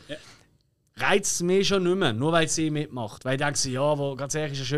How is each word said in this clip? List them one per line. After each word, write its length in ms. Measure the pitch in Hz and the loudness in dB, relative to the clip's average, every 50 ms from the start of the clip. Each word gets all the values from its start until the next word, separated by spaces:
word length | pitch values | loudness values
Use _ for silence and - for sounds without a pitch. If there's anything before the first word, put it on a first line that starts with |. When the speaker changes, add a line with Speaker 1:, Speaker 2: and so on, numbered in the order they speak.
| - - | -12 -14
Speaker 1:
Ja. 80 | 147 - - - - - - _ _ _ _ _ _ _ _ _ - | -14 -14 -14 -20 -20 -20 -20 _ _ _ _ _ _ _ _ _ -8
Speaker 2:
Reizt 400 | - 120 143 185 208 196 - - | -2 2 2 2 2 2 0 -2
es 60 | - | 0
mich 260 | 170 175 185 196 196 - | 0 2 2 4 4 2
schon 160 | 202 190 180 | 2 2 2
nicht 100 | 175 180 | 2 2
mehr, 160 | 196 185 135 | 2 2 0
nur 200 | 107 110 139 160 | 2 2 0 2
weil 160 | 170 170 160 - | 2 2 2 2
sie 220 | - 165 160 156 | 0 0 0 0
mitmacht. 540 | 151 147 151 - 117 127 113 101 - - - | 0 -2 -4 -6 -6 -8 -8 -8 -10 -8 -4
Weil 100 | 127 135 | -2 -2
ich 40 | 135 147 | 0 0
denke, 220 | 147 139 - - 135 | -2 0 -2 -2 -2
ja, 120 | 123 127 | 0 0
aber 340 | 143 147 151 143 143 139 135 | 2 2 2 0 0 -4 -4
ganz 180 | 123 139 135 - | -6 -6 -4 -4
ehrlich, 200 | 156 156 147 139 | -4 -4 -4 -6
ist 40 | 135 | -6
ja 60 | 135 120 143 | -4 -2 -2